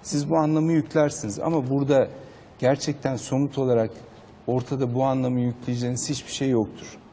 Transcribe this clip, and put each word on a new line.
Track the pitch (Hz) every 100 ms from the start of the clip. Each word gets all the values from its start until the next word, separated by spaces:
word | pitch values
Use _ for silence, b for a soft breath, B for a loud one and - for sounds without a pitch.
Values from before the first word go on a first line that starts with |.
Siz | - 147 147
bu | 160
anlamı | 151 156 160
yüklersiniz | 160 151 160 147 147 107 101
ama | 156 165 127
burada | 139 139 135 117 B B B B -
gerçekten | 127 143 151 147 139 127
somut | - 131 143 139
olarak | 131 120 113 - - B B - -
ortada | 127 123 135 131
bu | 120
anlamı | 135 131 127 123
yükleyeceğiniz | 120 120 - 120 123 123 -
hiçbir | 135 -
şey | - 135
yoktur. | 120 104 - - - -